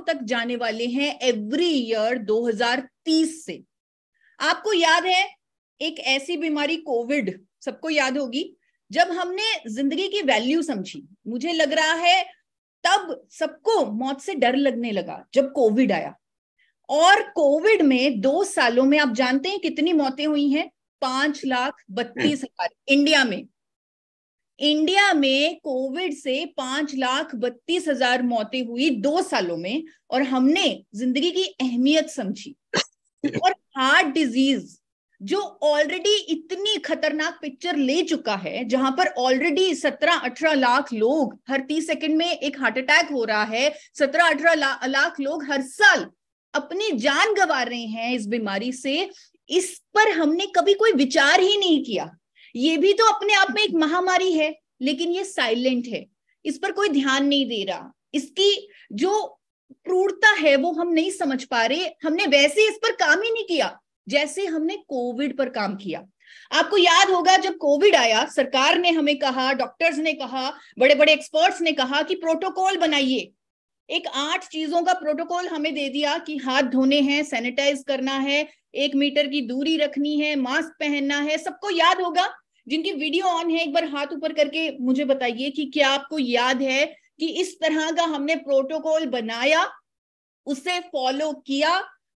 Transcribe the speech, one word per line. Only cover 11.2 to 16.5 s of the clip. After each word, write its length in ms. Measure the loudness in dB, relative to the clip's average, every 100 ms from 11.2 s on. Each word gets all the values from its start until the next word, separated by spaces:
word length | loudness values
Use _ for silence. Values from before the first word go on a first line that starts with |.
| -10
मुझे 260 | -6 -4
लग 200 | -2 0
रहा 220 | 0 0
है 280 | 2 2 2 0 -12 _ _ _ _
तब 440 | 0 0 0 -12 _
सबको 560 | -8 -8 -4 0 2 0
मौत 340 | -2 -6 -6
से 140 | -8
डर 220 | 0 2 2
लगने 340 | 0 -2 -4
लगा 360 | -4 -6 -12 0
जब 180 | 0 2
कोविड 400 | 2 4 4 2
आया। 240 | 2 -4 -14 _ _ _